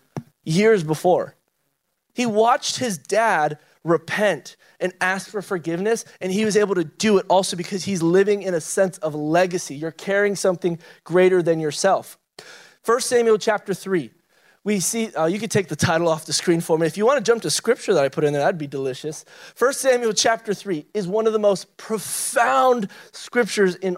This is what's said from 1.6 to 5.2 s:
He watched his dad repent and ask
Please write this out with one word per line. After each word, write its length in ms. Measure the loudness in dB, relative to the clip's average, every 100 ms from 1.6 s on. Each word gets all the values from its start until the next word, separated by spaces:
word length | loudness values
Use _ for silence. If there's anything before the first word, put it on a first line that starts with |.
| _ _ _ _ _
He 120 | -6 -2
watched 520 | 2 2 2 -2 -4
his 200 | -4 -6
dad 600 | -2 0 2 2 0 -4 _ _
repent 720 | -2 0 0 -2 0 -2 -8 -20 _ _
and 140 | -6 -2
ask 280 | -4 -4